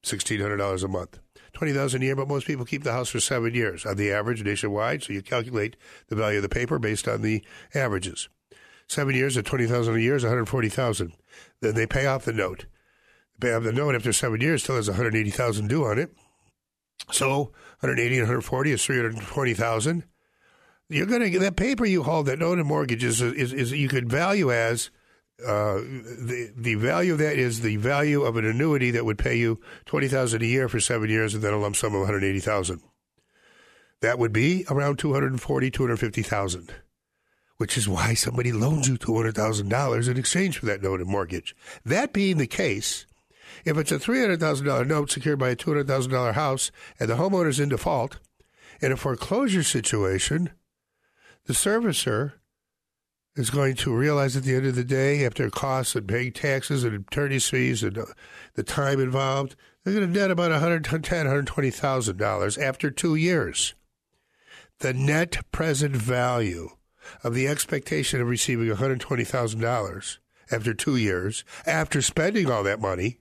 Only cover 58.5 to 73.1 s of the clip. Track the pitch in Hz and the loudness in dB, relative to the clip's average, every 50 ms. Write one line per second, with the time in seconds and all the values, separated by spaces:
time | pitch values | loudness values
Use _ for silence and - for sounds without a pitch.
58.5 | _ - 117 - - - 143 139 139 135 131 127 127 135 135 135 135 139 139 135 | _ -8 -6 -4 -2 0 0 2 2 2 2 2 2 0 2 2 0 0 -2 -4
59.5 | - _ - - _ _ _ 185 196 214 202 175 170 202 202 190 185 170 175 170 | -8 _ -20 -20 _ _ _ -2 0 2 2 2 2 2 2 2 2 2 2 2
60.5 | 160 147 151 170 170 165 151 - - 160 147 - - 170 156 135 135 143 143 123 | 2 4 4 2 2 0 0 -2 -2 -2 -2 -2 -2 0 2 2 2 0 0 -2
61.5 | - - 143 131 113 - - 139 135 131 117 107 92 92 101 104 101 95 92 104 | -2 0 0 0 0 0 0 0 0 2 0 -2 -2 0 0 0 2 0 0 -2
62.5 | 104 - 151 135 131 - - 147 120 - - 170 156 156 160 175 185 160 123 104 | 0 0 -2 -2 -2 -2 -4 -4 -2 0 0 2 2 2 2 2 2 2 0 -2
63.5 | - - - - - _ _ _ _ _ _ _ _ _ _ _ _ _ _ _ | -2 -4 -4 -4 -4 _ _ _ _ _ _ _ _ _ _ _ _ _ _ _
64.5 | - - - _ _ _ - 131 127 131 135 143 147 156 175 170 - - - _ | -20 -20 -20 _ _ _ -2 -2 0 2 2 2 4 2 2 0 -2 -6 -6 _
65.5 | - - 165 165 151 135 147 143 139 123 107 123 127 127 123 123 123 120 113 98 | -4 -2 0 0 2 2 0 0 0 0 0 0 2 2 2 2 2 2 0 0
66.5 | 87 85 82 - - _ _ _ _ _ - - - - - 120 117 127 131 139 | -2 -4 -8 -12 -14 _ _ _ _ _ -20 -20 -20 -6 -4 -2 0 0 0 0
67.5 | 151 147 - - - 139 - - 156 151 135 - - 131 123 120 123 117 - - | 0 -2 -2 -2 -4 -6 -4 -2 -2 -2 -2 0 0 0 0 0 0 0 0 0
68.5 | 127 117 117 113 107 95 127 135 131 123 - - 143 123 117 - - 131 120 110 | 0 0 2 0 0 0 0 0 0 -2 -2 -4 -2 -2 -2 -2 0 -2 0 0
69.5 | 110 113 113 117 123 120 104 - - 98 - - - - _ _ _ _ _ - | -2 -2 -2 0 0 0 -2 -4 -8 -10 -10 -12 -12 -12 _ _ _ _ _ -6
70.5 | - 113 107 117 110 - - - 139 123 113 104 92 90 90 101 113 - - - | -6 -4 -2 -4 -4 -2 -2 0 0 2 2 2 0 0 -2 -4 -6 -6 -12 -14
71.5 | - - - - 156 160 156 - - 147 123 - - - 156 185 208 226 185 139 | -18 -8 -4 -2 0 0 0 0 0 0 0 0 0 0 0 2 2 2 2 2
72.5 | 123 107 98 98 101 113 107 98 92 90 92 113 | 2 2 2 0 0 0 -2 -2 -2 0 -2 -4